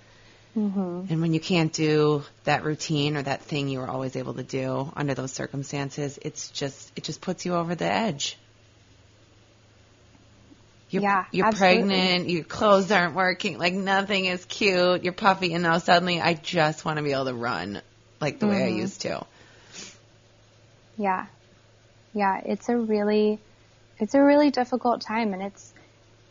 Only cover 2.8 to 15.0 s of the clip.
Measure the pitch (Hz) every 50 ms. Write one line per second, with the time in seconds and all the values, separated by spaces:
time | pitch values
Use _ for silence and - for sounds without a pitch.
2.8 | - - 160 147 143 147 151 147 127 139 135 - - - 160 143 139 139 135 127
3.8 | 127 - 127 131 135 131 - 131 127 131 123 123 127 - - 135 131 131 131 131
4.8 | 135 156 - - 147 143 135 135 131 135 - - 135 - - 139 139 - - 143
5.8 | 139 139 - - 147 139 135 - - 151 - - - - - - 147 135 - -
6.8 | - - - - - - 156 - - - 180 - - 180 180 170 170 165 175 165
7.8 | 170 170 202 - 226 220 147 139 - - - - - _ _ _ _ _ _ _
8.8 | _ _ _ _ _ _ _ _ _ _ _ _ _ _ _ _ _ _ _ _
9.8 | _ _ _ _ _ _ _ _ _ - - - - - - _ - _ _ -
10.8 | _ - - 190 202 196 196 185 180 - - 180 190 220 220 185 196 185 185 185
11.8 | 190 196 196 185 185 185 180 180 165 - 175 165 147 - - - 226 214 202 190
12.8 | 196 170 214 185 175 170 127 180 185 180 175 - - 202 147 107 170 180 180 196
13.8 | 190 196 196 190 196 190 208 190 185 185 180 180 - - - - 226 202 185 180
14.8 | 180 180 180 170